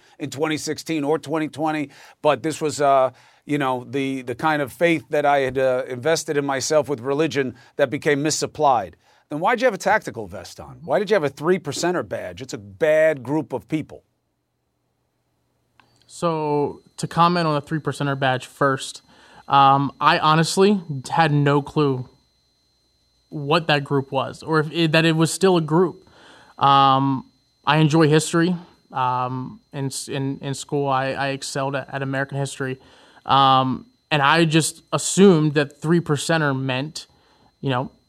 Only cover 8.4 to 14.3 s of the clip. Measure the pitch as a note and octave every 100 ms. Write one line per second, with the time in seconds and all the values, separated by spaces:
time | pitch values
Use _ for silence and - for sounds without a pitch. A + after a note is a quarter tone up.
8.4 | C#3+ - C#3+ A#2+ F#2 - _ _ _ D3
9.4 | F#3+ B3 B3+ F#3+ F#3+ G#3 - A#2+ G2+ F#2
10.4 | E2+ - D#2+ B2+ D3 D#3+ G3+ G#3 D3 -
11.4 | D3+ F#3 C#3+ B2+ E3+ F3 G#2 A2 F#2 F2+
12.4 | B2+ B2 G2+ F#2+ D#3 D#3 D#3+ C#3+ A#2+ D#3
13.4 | C#3 B2 - D#3 C3+ - _ _ _